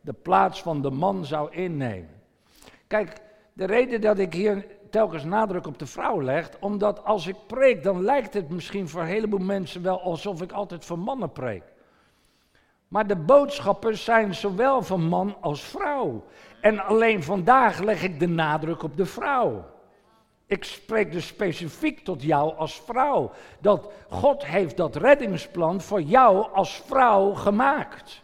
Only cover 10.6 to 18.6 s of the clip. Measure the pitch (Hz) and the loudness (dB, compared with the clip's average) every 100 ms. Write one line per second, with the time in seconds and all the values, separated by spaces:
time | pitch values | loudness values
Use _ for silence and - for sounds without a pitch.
10.6 | 202 180 - 170 202 269 170 - 127 95 | -8 -10 -10 -6 -6 -4 -6 -6 -6 -6
11.6 | - _ _ _ _ _ _ _ _ _ | -12 _ _ _ _ _ _ _ _ _
12.6 | _ _ _ 190 214 196 156 285 285 - | _ _ _ -4 -2 -2 6 6 6 -2
13.6 | - 196 226 214 - 226 214 165 202 185 | -2 0 -2 -4 2 2 2 -2 -4 0
14.6 | 262 269 180 185 160 180 196 202 170 147 | 2 2 0 -2 0 0 -2 -4 -6 -6
15.6 | - - 381 285 202 110 - - - - | -8 -8 -6 -2 -4 -6 -12 -20 -20 0
16.6 | 208 214 190 220 226 214 143 196 170 262 | 0 2 0 2 4 2 -2 -2 4 6
17.6 | 233 160 202 190 180 151 175 165 156 151 | 6 2 -2 -2 -2 -2 0 0 0 0